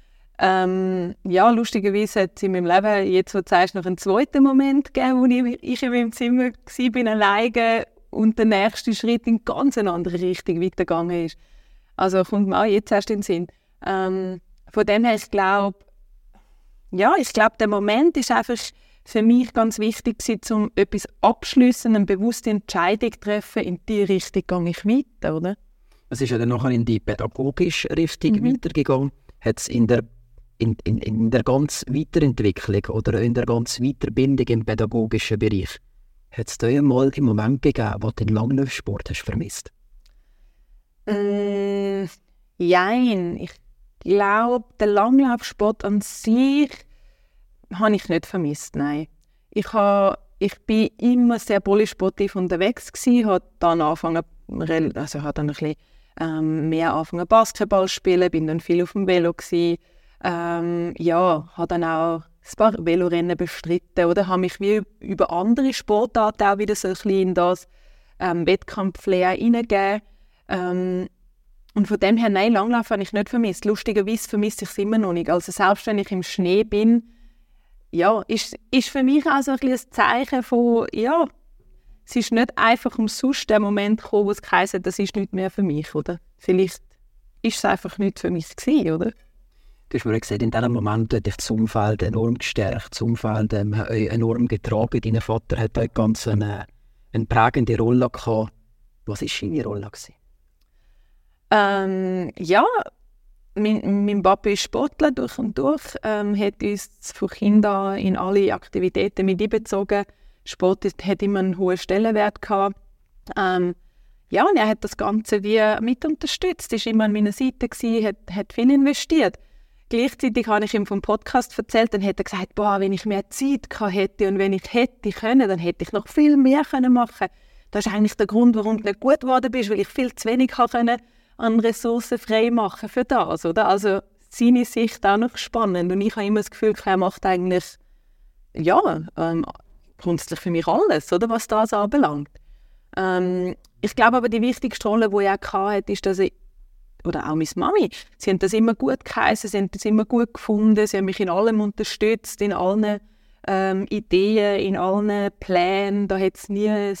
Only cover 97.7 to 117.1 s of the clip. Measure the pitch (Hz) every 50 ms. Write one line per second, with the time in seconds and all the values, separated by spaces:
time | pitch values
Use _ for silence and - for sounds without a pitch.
97.7 | 113 107 113 117 123 123 127 117 - - - 120 113 110 110 107 - _ _ _
98.7 | _ _ _ _ _ _ _ 107 104 - - - - - - 104 160 147 117 104
99.7 | 104 101 104 104 - - - - _ _ _ _ _ _ _ _ _ _ _ _
100.7 | _ _ _ _ _ _ _ _ _ _ _ _ _ _ _ _ 214 208 202 196
101.7 | 202 196 190 190 190 185 190 185 185 185 175 143 - - 180 156 185 214 302 453
102.7 | 508 - - - - _ _ _ _ _ _ _ _ _ _ _ - 202 214 214
103.7 | 214 214 - 196 202 202 202 208 202 196 180 190 196 - - 214 202 - - -
104.7 | - 226 277 294 - - 311 294 254 269 247 240 - - 240 220 214 - 269 277
105.7 | 311 294 - - - - - 220 214 208 208 208 208 202 208 202 - _ 214 208
106.7 | 208 196 - - _ _ - - - - 202 185 - - 214 208 208 214 208 208
107.7 | 202 196 196 196 196 - - 190 185 185 185 185 196 202 196 202 202 - - -
108.7 | - 196 180 185 - 196 196 202 - - 190 190 185 180 214 214 226 220 220 -
109.7 | 208 196 202 - 202 202 202 - _ _ - - _ _ _ - - - 180 185
110.7 | 196 - - 196 - - - 196 196 - 208 196 202 190 185 190 175 185 190 180
111.7 | 185 180 - - 185 202 220 220 214 214 208 208 - - - - 208 196 196 202
112.7 | 196 - _ _ _ _ _ _ _ - _ - - - 190 185 185 180 180 180
113.7 | 175 - _ _ _ _ _ _ _ _ _ _ 175 196 269 392 392 277 214 214
114.7 | 220 - - 202 - - 208 208 214 220 220 - 220 208 196 208 220 220 214 214
115.7 | 214 - 220 240 254 - - 302 311 - - - - - - 370 - - - -
116.7 | 233 214 - 226 220 220 220 208